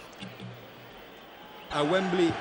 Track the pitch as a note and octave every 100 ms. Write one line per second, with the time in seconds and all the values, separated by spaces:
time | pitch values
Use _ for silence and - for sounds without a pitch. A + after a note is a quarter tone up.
0 | - - - - - - - - - -
1 | - - - - - - - D3 D3 F#3
2 | F#3+ F#3 E3+ -